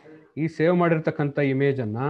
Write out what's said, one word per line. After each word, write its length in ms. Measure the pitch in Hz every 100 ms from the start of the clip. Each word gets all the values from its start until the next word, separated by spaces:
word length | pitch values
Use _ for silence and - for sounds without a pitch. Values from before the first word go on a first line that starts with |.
| - - - 135
ಈ 100 | 156
save 280 | - 160 180
ಮಾಡಿರ್ತಕ್ಕಂಥ 640 | 170 165 160 - 143 143
image 420 | 139 131 139 127
ಅನ್ನ 160 | 110 110